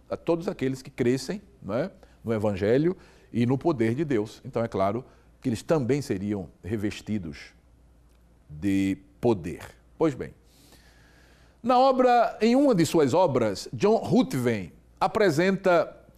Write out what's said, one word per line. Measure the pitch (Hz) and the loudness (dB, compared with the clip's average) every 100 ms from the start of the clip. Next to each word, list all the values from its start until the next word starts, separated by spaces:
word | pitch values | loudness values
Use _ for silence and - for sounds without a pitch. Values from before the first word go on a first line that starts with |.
| _ | _
a | 101 | -8
todos | - 170 185 | -4 -4 -4
aqueles | 180 131 131 | -6 -6 -6
que | - | -12
crescem, | - 120 131 - 202 - _ | -2 0 0 -4 -10 -12 _
não | 92 | -8
é? | 110 190 - - _ | -6 -6 -10 -20 _
No | 107 | -6
Evangelho | 113 107 98 101 127 160 185 - _ _ | -2 -2 0 2 2 0 -4 -12 _ _
e | 110 120 | -2 0
no | 131 | 0
poder | 170 135 226 | -2 0 -2
de | 139 | -2
Deus. | 160 117 107 - | -2 -2 -4 -10
Então, | - 120 | -8 -6
é | 117 | -4
claro | 101 98 110 - _ _ _ | -2 -2 -2 -8 _ _ _
que | 131 | -6
eles | 113 | -6
também | - 165 113 143 | -2 -2 0 -4
seriam | 131 98 101 101 80 - | -4 -6 -4 -6 -8 -14
revestidos | 87 110 101 - - 107 82 73 - _ _ _ _ _ _ _ _ _ _ | -8 -6 -6 -8 -8 -8 -8 -14 -20 _ _ _ _ _ _ _ _ _ _
de | 76 98 98 95 95 - _ | -6 -2 0 0 -4 -10 _
poder. | 117 110 87 76 - - _ - | -2 -2 -4 -12 -16 -20 _ -2
Pois | 160 | -2
bem, | 123 73 - _ _ _ - _ _ _ _ _ _ _ _ | -2 -10 -16 _ _ _ -20 _ _ _ _ _ _ _ _
na | 233 247 | 0 4
obra, | 269 262 247 240 214 - | 4 4 4 4 2 2
em | 220 254 | 2 4
uma | 285 | 4
de | 202 | 4
suas | 160 165 143 | 2 4 4
obras, | 151 185 127 110 95 - | 4 2 2 0 -2 -8
John | 107 190 | -2 2
Ruthven | 220 196 202 185 151 120 110 87 - _ _ | 2 2 2 2 -2 -2 -2 -6 -16 _ _
apresenta, | 185 220 202 143 185 190 190 170 135 - - | -2 2 2 4 2 2 2 2 2 -6 -20